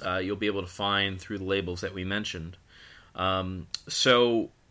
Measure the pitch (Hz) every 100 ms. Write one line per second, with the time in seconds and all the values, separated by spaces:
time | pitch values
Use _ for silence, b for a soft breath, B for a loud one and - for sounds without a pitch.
0 | 92 92 95 101 104 98 90 - 101 101
1 | 98 92 - 101 95 98 90 87 92 95
2 | 92 101 107 90 80 90 B B B B
3 | B - 92 95 92 92 82 - - -
4 | 135 123 120 113 - - _